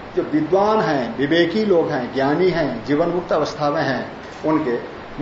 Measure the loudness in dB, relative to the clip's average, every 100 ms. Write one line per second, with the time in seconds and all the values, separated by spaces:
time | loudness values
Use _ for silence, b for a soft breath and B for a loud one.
0 | -6 -4 0 0 2 2 4 2 2 0
1 | -2 -2 2 4 2 2 4 4 2 -2
2 | -4 0 2 4 2 2 -2 -4 -2 0
3 | 2 0 0 0 0 -2 -2 0 0 -2
4 | -4 -12 -14 -6 0 0 0 -2 -4 -14
5 | -14 -2